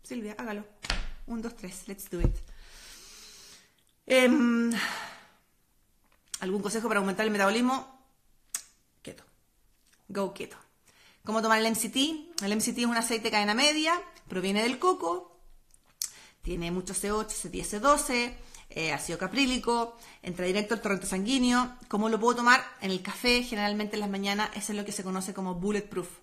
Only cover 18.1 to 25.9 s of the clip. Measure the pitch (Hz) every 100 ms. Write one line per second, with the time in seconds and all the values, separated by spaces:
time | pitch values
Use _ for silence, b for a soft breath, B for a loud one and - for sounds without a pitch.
18.1 | 240 240 - B B B - 160 147 -
19.1 | 165 185 202 269 254 214 233 233 B B
20.1 | B 180 175 180 190 208 226 208 196 185
21.1 | 190 202 269 247 247 247 - - 202 220
22.1 | 220 233 240 240 254 - - 190 185 185
23.1 | - 247 240 247 214 208 208 208 208 202
24.1 | 196 196 202 214 214 202 208 202 202 190
25.1 | 190 190 196 185 175 190 208 202